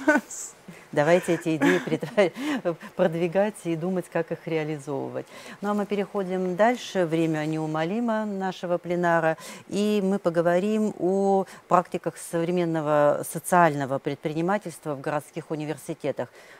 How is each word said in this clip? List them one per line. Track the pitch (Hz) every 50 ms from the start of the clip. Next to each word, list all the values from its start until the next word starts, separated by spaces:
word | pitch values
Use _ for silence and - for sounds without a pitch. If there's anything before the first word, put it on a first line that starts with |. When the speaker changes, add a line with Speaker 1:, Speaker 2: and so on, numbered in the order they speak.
| 269
Speaker 1:
нас. | 302 294 302 - - - - - - - - - - - - - - -
Speaker 2:
Давайте | 147 147 151 175 180 175 - 170
эти | 160 - 165 160
идеи | 151 135 - 185 175
<laughs> | -
притва-, | - 156 156 - 151 - - 202 170 - 214 262 302 294 247 - 180 165 - - 208 -
продвигать | - 175 165 160 170 170 175 160 190 202 214 - - -
и | 170 165
думать, | 160 156 185 190 180 170 - -
как | 170 165 -
их | 170 160 -
реализовывать. | 165 160 160 156 151 156 147 139 147 143 135 127 127 123 131 135 - - - - - 226 -
Ну, | - 202
а | 208
мы | 208 202
переходим | 196 208 196 196 - - 208 196 180 185 185 185 185 180
дальше. | 170 208 233 254 233 - - - 196 180
Время | 160 160 165 165 160 160 156 151
неумолимо | 156 156 156 160 156 156 156 160 165 196 226 240 233 220 214 214
нашего | 214 202 190 190 190 180 - - 175 175 170
пленара. | - 170 175 175 175 170 170 165 165 160 160 - - - - - - -
И | - 190 208 208 208 208 190
мы | 190 196 196
поговорим | - 175 165 170 165 175 175 180 185 208 220 220 214 214 - -
о | - 175 190 196 196 196 196 190 185 - - - - -
практиках | 170 175 175 - - 175 - 170 - -
современного | - - - 170 165 170 180 180 175 165 160 160 151 147 151 147 147 147 139 - 151 -
социального | - 165 - - 190 180 175 160 143 143 143 120 135 135
предпринимательства | - 151 143 - - 160 151 156 165 180 202 208 - 175 156 - - 156 147
в | 135
городских | 143 160 147 151 143 - - 165 151 -
университетах. | 165 151 151 147 156 135 - - 165 - - 147 127 - 127 - - - - - - -